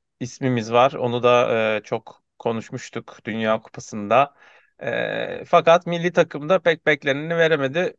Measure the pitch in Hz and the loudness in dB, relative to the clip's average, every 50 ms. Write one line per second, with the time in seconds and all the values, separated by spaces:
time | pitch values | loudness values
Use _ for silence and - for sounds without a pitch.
0 | _ _ _ - 120 120 - - 139 127 127 120 107 113 117 120 123 139 - - | _ _ _ -12 -12 -12 -8 -4 -2 0 0 0 0 2 4 4 4 4 2 0
1 | 123 123 117 120 117 120 123 120 120 117 117 113 110 110 110 107 - - 123 113 | -4 -4 -2 2 2 4 4 4 4 2 0 0 0 0 -2 -2 -4 -6 -8 -8
2 | - - - _ _ _ _ - - 120 113 113 110 - - 127 - - - 117 | -8 -10 -20 _ _ _ _ -8 -4 -4 -4 -4 -6 -10 -12 -14 -12 -12 -12 -12
3 | 117 - - - - - 107 113 113 110 110 110 - - - - - - - 110 | -12 -14 -18 -14 -10 -8 -6 -4 0 0 0 -2 -4 -10 -18 -18 -16 -12 -12 -8
4 | 104 101 110 127 143 - _ _ _ - _ _ _ _ _ - - - 117 117 | -2 2 2 2 2 2 _ _ _ -20 _ _ _ _ _ -12 -8 -6 -4 -4
5 | 120 110 107 110 113 - - - - - - 175 160 165 165 180 - 170 170 170 | -4 -4 -4 -6 -6 -6 -8 -10 -4 0 2 2 6 6 4 4 2 -2 -4 -4
6 | 165 175 170 - 165 - - 151 147 151 190 180 - 175 160 151 - 156 151 143 | -4 -2 2 0 0 0 -2 -8 -2 0 0 0 2 0 -2 0 0 -2 -2 0
7 | - 147 135 143 151 160 170 165 165 160 160 147 135 131 135 165 185 165 - | 0 -2 -2 -2 -2 -4 0 0 2 2 2 0 -2 -2 -2 -2 -4 -4 -6